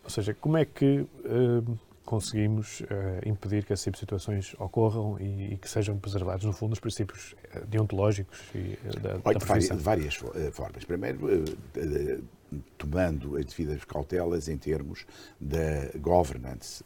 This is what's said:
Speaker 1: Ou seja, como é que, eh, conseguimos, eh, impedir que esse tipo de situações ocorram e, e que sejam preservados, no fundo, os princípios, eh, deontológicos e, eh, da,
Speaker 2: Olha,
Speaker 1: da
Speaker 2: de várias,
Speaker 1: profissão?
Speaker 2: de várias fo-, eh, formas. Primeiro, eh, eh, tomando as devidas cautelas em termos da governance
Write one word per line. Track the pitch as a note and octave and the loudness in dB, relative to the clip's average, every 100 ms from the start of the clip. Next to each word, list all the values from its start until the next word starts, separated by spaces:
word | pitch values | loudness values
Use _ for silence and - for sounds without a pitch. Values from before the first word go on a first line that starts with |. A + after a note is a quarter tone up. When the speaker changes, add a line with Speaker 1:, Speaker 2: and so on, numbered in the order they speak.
Speaker 1:
Ou | - | -8
seja, | - G2+ | -4 -2
como | G#2+ D3 D#3+ | -2 2 4
é | C#3 | 4
que, | - C#3 C#3 - - | 4 4 4 2 -6
eh, | - A#2 B2 A#2+ A#2 A2+ - - | 0 4 6 4 2 -4 -8 -18
conseguimos, | - A2 - A2 G#2+ G#2+ G#2+ - - | -2 -2 0 2 4 2 -2 -8 -6
eh, | G2+ F#2+ F#2 | -2 -2 -2
impedir | G#2+ G2+ G2 G#2 | -2 -2 0 0
que | G2+ | 2
esse | G2+ | 0
tipo | - | -2
de | F#2 | -4
situações | G2+ G2 - G2+ F#2+ - | -4 -4 -2 -2 -4 -6
ocorram | F#2+ A#2+ A2+ A2+ G#2 G2 | -2 4 4 4 -2 -2
e, | G2 G2 G2+ | -4 -4 -4
e | G2+ | -6
que | - | -4
sejam | A#2 G#2 G2+ | -2 0 -2
preservados, | G2+ G2 F2+ F#2 | -2 -2 -2 0
no | G#2+ | -2
fundo, | F#2+ A2 | 0 -2
os | A2 | -2
princípios, | A2+ - G2 - - - - | -4 -4 -4 -8 -18 -20 -14
eh, | - G#2+ | -12 -2
deontológicos | G#2+ G#2 F#2+ G#2 G2 F#2+ - - | 2 2 4 4 4 -2 -10 -10
e, | G2+ F#2 G2+ | -6 -6 -6
eh, | G#2 G#2 | -6 -6
da, | G2+ F#2+ | -4 0
Speaker 2:
Olha, | G#2 - | 4 4
Speaker 1:
da | |
Speaker 2:
de | - | 4
várias, | |
Speaker 1:
profissão? | G2 E2+ F#2 | 4 4 2
Speaker 2:
de | |
várias | D#2 G2+ D2 | 2 2 2
fo-, | - A#1 - | -4 -6 -4
eh, | D2 | -4
formas. | - - - | -4 -8 -8
Primeiro, | - F2+ G#2+ C3 C#3+ | -6 -4 -2 -2 2
eh, | F#2 D#2 - - - | 2 2 -4 -8 -4
eh, | D#2+ C#2+ C#2+ B1+ B1 - - D2 - - | -2 0 0 -2 -6 -18 -12 -10 -10 -8
tomando | D2 F2 F2+ D2 C2+ C#2+ | -2 2 2 0 -2 -4
as | C#2+ | -4
devidas | - D2+ D2+ - | -4 -4 -4 -6
cautelas | D2+ D2 F2+ F2 E2+ D#2 | -6 -2 0 2 0 -2
em | D2+ | -4
termos | D2+ D2+ C#2+ - - - - - | -2 -2 -4 -10 -14 -20 -20 -10
da | C#2+ D#2+ D#2 D2+ C2+ D2+ | -2 0 2 0 -2 -2
governance | D#2+ F2 D#2 B1+ B1+ B1+ - - | 4 6 6 0 -8 -10 -12 -14